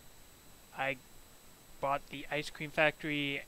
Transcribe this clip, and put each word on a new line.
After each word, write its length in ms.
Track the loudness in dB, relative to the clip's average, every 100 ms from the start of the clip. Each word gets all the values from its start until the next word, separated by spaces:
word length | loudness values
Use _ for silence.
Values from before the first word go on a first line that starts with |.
| -18 -18 -20 -20 -20 -20 -14 -2
I 220 | 0 -2 -6 -18 -18 -20 -20 -20 -16 -2
bought 220 | 2 2 0
the 160 | -8 -2
Ice 200 | -2 -2
Cream 180 | -4 -2
Factory 760 | 6 6 6 0 2 2 0